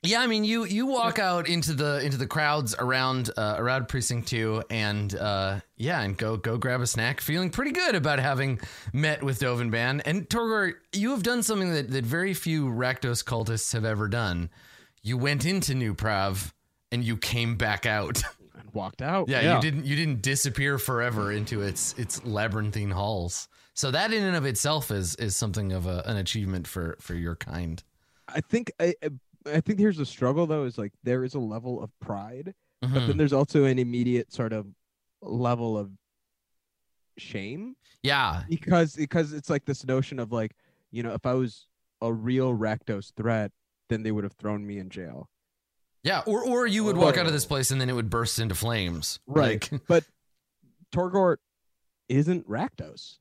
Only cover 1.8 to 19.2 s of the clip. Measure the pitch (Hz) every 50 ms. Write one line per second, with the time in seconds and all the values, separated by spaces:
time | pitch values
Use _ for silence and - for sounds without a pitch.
1.8 | 151 147 143 143 131 147 135 117 127 107 - 156 151 147 147 151 139 110 107 -
2.8 | 127 123 127 131 131 131 131 127 123 113 - - 110 104 107 - 113 120 131 135
3.8 | 123 - - 135 117 - 123 117 113 - - 117 110 110 110 110 - - 110 113
4.8 | 107 104 104 104 104 101 98 - - 104 101 98 95 95 98 101 - _ _ -
5.8 | 110 143 175 156 110 98 95 - 113 110 110 107 - 117 113 123 - 127 123 127
6.8 | 123 113 - 110 113 120 135 - - - 147 170 185 180 - - 269 302 262 349
7.8 | 359 339 285 277 - 156 147 135 131 143 139 127 135 135 127 110 - - - -
8.8 | - - - 131 151 156 151 - 135 139 131 - 135 127 123 120 120 117 110 117
9.8 | 117 127 135 147 - - 160 202 165 - - 233 233 226 220 214 196 180 - -
10.8 | _ _ - 196 202 240 277 247 175 233 247 247 220 - 220 202 190 180 170 151
11.8 | 139 113 127 135 120 113 135 165 185 196 185 - - 165 160 156 143 131 120 117
12.8 | 127 127 123 - - 127 120 117 - - 123 117 113 101 113 107 - - - 117
13.8 | 107 110 110 101 107 104 101 120 113 98 87 87 85 80 - - - - - -
14.8 | - _ _ _ _ 107 123 123 123 143 147 139 127 170 190 196 156 - 135 131
15.8 | 123 110 98 - 110 110 107 98 95 98 95 95 98 82 - _ _ _ _ _
16.8 | _ _ - 120 120 113 117 110 - - - 120 117 113 117 101 123 107 104 101
17.8 | - 117 107 107 101 - - - - - - _ 95 - _ - - - - 107
18.8 | 95 95 - - 127 143 175 196